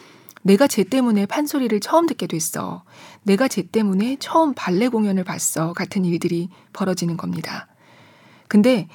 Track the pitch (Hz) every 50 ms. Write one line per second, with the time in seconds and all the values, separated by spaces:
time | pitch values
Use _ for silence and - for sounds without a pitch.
0 | - - - _ _ _ - - - 190 196 196 277 277 - - 185 - - 262
1 | 254 240 220 202 196 196 - 302 302 294 - 285 254 226 220 208 202 - - 320
2 | 339 330 269 - - 156 - 160 160 - - - - - 165 180 - _ - -
3 | - - - - - 202 196 196 262 262 - 202 175 175 - 220 214 202 190 190
4 | 214 247 269 269 - - - 330 320 302 247 - - 190 180 180 233 254 233 220
5 | 214 202 196 190 185 - - 160 - - - - 160 160 175 - 185 165 - 202
6 | 185 175 175 165 - 170 175 170 175 180 - _ _ _ - - 196 185 180 180
7 | 175 170 165 175 - 175 180 170 156 - - - - _ _ _ _ _ _ _
8 | - _ _ _ _ - _ _ _ - - 208 208 254 262 208 160 - -